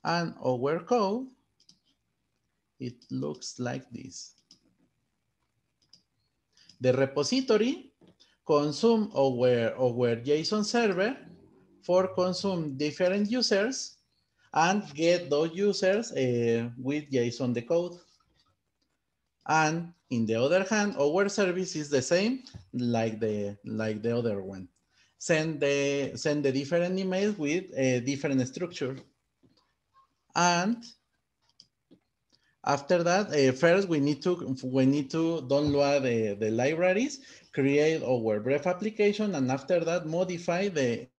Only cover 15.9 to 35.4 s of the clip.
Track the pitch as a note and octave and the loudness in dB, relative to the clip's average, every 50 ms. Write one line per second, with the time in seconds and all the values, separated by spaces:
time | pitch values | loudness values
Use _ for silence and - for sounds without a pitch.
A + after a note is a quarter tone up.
15.9 | D3+ D#3+ - - - C3+ C3 B2 B2 A#2+ A#2 A#2 A#2 A#2 A#2 A#2+ A#2+ A#2+ B2 C3 | 2 0 -2 -4 -2 0 0 2 2 2 2 2 2 0 0 -4 -8 -8 -6 -4
16.9 | C#3+ D3+ D3 C#3+ C3+ B2+ A#2+ A#2+ A#2 - C#3 B2 A#2+ A#2+ A#2 - E3+ E3+ F3 F3 | -4 -4 -4 -2 0 0 0 0 -2 -2 -2 -2 -2 -2 -2 0 0 0 0 -2
17.9 | E3+ F3 - _ _ _ _ _ _ _ _ _ _ _ _ _ _ _ _ _ | -8 -14 -20 _ _ _ _ _ _ _ _ _ _ _ _ _ _ _ _ _
18.9 | _ _ _ _ _ _ _ _ _ _ _ - D3+ D#3+ D#3 D3+ D#3+ E3+ E3+ E3+ | _ _ _ _ _ _ _ _ _ _ _ 0 2 2 2 2 0 -2 -6 -10
19.9 | - _ _ _ C3 A#2 A2+ G#2+ A2+ A2+ B2 C#3 E3+ F#3 F#3+ F#3+ A3 G#3+ G#3 G#3 | -16 _ _ _ -2 -2 0 0 0 0 2 2 2 2 2 2 0 0 0 -2
20.9 | - - C#3 D3 D#3 F#3 G3+ G3 G3 - G3+ F3+ F3 F#3 F#3 F3 - D#3+ D3+ C#3+ | 0 0 0 0 2 2 0 0 0 0 0 0 0 -2 -4 -6 -6 -8 -6 0
21.9 | D3 C3 - - E3+ F3+ G3 A3+ C4 C4 - - - - - _ - B2+ B2 A#2+ | 0 0 2 2 2 2 2 0 -2 -4 -8 -16 -20 -20 -20 _ -6 -4 -2 0
22.9 | A#2 A2+ A2+ A2+ A2 A2 A2+ G#2+ G#2+ G#2 G2+ G2+ G#2 - _ A#2 A2 G#2+ A2 A2 | 0 2 0 0 -2 -2 -2 -2 -2 -2 -4 -6 -8 -10 _ -10 -6 -4 -4 -4
23.9 | A2 G#2+ G#2 A#2 A#2 A#2+ A#2 A#2 G2+ G2+ F#2+ F#2+ G2 F#2+ F#2+ - _ _ _ _ | -4 -4 -2 -2 -2 0 -2 -2 -4 -4 -6 -10 -12 -14 -16 -18 _ _ _ _
24.9 | _ _ _ _ _ _ - - E3+ D#3 D#3 D#3+ D#3 C#3 C#3+ C#3 C#3+ C#3+ C#3 C#3 | _ _ _ _ _ _ -2 0 0 0 0 -2 -2 -2 0 0 2 2 0 0
25.9 | C#3 C#3+ C#3 - - A#2+ - D#3 D3 D3 C#3+ C#3 B2+ C3+ C#3 C3+ E3+ E3+ F3 F3+ | 0 -2 -2 -4 -6 -4 -2 -2 0 2 2 0 0 0 -2 0 0 0 0 0
26.9 | F#3 F#3+ F#3+ F#3+ F#3 F#3 G3+ G#3+ G#3 G#3 D3+ C#3+ D3+ F3+ F#3 - - C3 C3+ C3 | -2 -2 -2 -2 -2 0 0 -2 -2 -2 -2 -2 -2 -2 -4 -4 -4 0 2 2
27.9 | B2+ B2 A#2 C3 C#3+ C3+ - D3+ C#3 C3 B2 B2+ - - F3+ E3+ - - C#3+ B2 | 2 2 0 -2 -4 -2 -2 0 0 0 0 -2 -4 -8 -8 -8 -6 -6 -6 -6
28.9 | C3+ C3 - _ _ _ _ _ _ _ _ _ _ _ _ _ _ _ _ _ | -6 -10 -14 _ _ _ _ _ _ _ _ _ _ _ _ _ _ _ _ _
29.9 | _ _ _ _ _ _ _ _ _ - F3 F3 F3 E3+ F3+ G3+ A#3+ A#3 - - | _ _ _ _ _ _ _ _ _ 2 2 4 4 2 2 0 -2 -4 -6 -20
30.9 | - _ _ _ _ _ _ _ _ _ _ _ _ _ _ _ _ _ _ _ | -20 _ _ _ _ _ _ _ _ _ _ _ _ _ _ _ _ _ _ _
31.9 | - _ _ _ _ _ _ _ _ _ _ _ _ _ - C#3+ C#3+ C#3 C#3+ - | -20 _ _ _ _ _ _ _ _ _ _ _ _ _ -4 -2 -2 -2 0 0
32.9 | F#3 F3 E3+ E3+ F3 G3 G#3+ - D3 D3+ C3+ C3 B2+ C3 E3+ E3 F3 G3 G3 F#3 | 2 2 4 2 2 2 0 0 2 4 4 4 4 4 4 4 4 4 2 0
33.9 | E3 D3 C#3 C#3+ D3+ - - F3+ F3+ E3 C#3+ B2+ C3+ C3 - B2+ B2+ C3+ C3 C3 | 0 0 2 0 0 0 0 -2 -2 -2 -2 -6 -6 -6 -6 -2 2 4 4 4
34.9 | C#3 D3 C#3+ C3+ - D#3+ E3 E3 E3 D#3+ | 4 2 0 -2 -2 -2 0 0 -2 -4